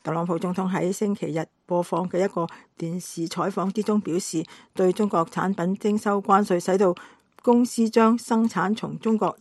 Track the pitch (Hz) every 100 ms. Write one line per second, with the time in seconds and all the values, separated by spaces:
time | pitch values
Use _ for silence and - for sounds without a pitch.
0 | - 160 175 165 180 180 190 180 185 196
1 | 208 202 160 160 156 _ - 175 175 170
2 | 180 175 196 175 165 - - - 165 175
3 | - - 311 - 170 190 185 208 208 214
4 | 190 170 - 160 - - - - 185 180
5 | 208 180 165 170 175 196 175 196 214 208
6 | 214 202 196 196 202 180 180 190 196 175
7 | - _ _ _ - 240 240 - 226 226
8 | 226 233 - 226 226 180 185 220 165 156
9 | 220 214 180 -